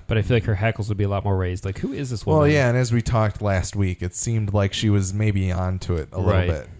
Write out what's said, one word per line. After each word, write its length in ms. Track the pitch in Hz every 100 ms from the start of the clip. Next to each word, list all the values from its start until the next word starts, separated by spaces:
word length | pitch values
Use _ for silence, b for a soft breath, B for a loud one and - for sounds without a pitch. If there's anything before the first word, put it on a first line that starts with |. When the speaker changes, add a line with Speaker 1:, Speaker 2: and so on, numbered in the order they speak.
| -
Speaker 1:
But 100 | 110
I 20 |
feel 140 | 98 120
like 80 | 113
her 100 | 95
hackles 340 | 113 - 104
would 80 | 98
be 60 | 101
a 40 |
lot 140 | 98
more 120 | 101 95
raised. 280 | 90 92 95
Like, 140 | 95
who 120 | 269
is 200 | 277 131
this 120 | 117 -
Speaker 2:
Well, 120 | 156
Speaker 1:
woman? 120 | 147
Speaker 2:
yeah, 160 | 151 127
and 80 | 123
as 140 | 123
we 100 | 117
talked 400 | - 120 107 -
last 340 | 104 95 87 101
week, 260 | 95 90
it 100 | 90 -
seemed 380 | 120 113 101
like 200 | 101 98
she 160 | - 110
was 200 | 101 92
maybe 380 | 101 107 98 95
onto 440 | 87 92 92 - 85
it 140 | 71
a 40 | 90
little 120 | 92
Speaker 1:
Right. 140 | 95 87
Speaker 2:
bit. 200 | 76 - -